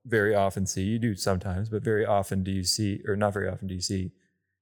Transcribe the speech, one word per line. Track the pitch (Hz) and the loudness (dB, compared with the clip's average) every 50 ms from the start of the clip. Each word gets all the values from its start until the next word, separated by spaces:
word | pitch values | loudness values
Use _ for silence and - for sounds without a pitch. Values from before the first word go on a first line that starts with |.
| _ | _
very | 117 117 110 101 107 107 | 0 2 4 4 4 4
often | 101 98 98 - 101 98 | 4 4 2 2 0 -2
see, | 92 - 95 95 | -2 -2 -2 0
you | 101 113 113 | 0 0 0
do | 113 120 101 | 0 0 -2
sometimes, | 92 - 101 95 92 - 98 95 95 107 110 | 0 0 0 0 0 0 -2 -4 -4 -4 -2
but | 107 104 - | -4 -2 0
very | 117 110 104 110 | 0 0 2 2
often | 101 107 101 95 - 101 95 92 | 2 2 2 2 0 0 -2 0
do | 95 | 0
you | 95 95 90 | -2 -2 0
see, | 87 - - 107 101 101 - - | 0 0 0 0 0 -2 -2 -2
or | - 98 | -4 0
not | 101 104 101 98 | 2 2 0 2
very | 101 95 95 | 0 -2 -4
often | 92 - 98 | -4 -6 -6
do | 95 92 | -6 -6
you | 92 | -4
see, | - - 101 95 92 90 - _ _ _ _ _ _ _ _ _ | -4 -2 -2 -2 -2 -4 -8 _ _ _ _ _ _ _ _ _